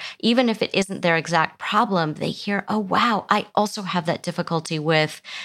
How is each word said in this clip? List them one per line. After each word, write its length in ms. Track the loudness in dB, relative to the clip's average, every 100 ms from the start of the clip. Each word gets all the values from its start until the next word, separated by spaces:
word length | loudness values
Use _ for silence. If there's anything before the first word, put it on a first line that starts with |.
| -8 -4
even 280 | 0 4 2
if 140 | 2
it 120 | 0
isn't 280 | 0 -2 0
their 160 | 2 2
exact 400 | 2 2 2 -2
problem, 560 | -2 0 2 2 0
they 160 | -2 -4
hear, 340 | -4 -4 -4 -2
"Oh, 100 | -4
wow, 480 | 0 0 2 0 0
I 160 | 0 0
also 280 | 0 0 -2
have 240 | -4 -2 0
that 160 | -2
difficulty 560 | -4 -4 -2 -2 -2 -2
with 420 | 2 4 2 -2 -14 -14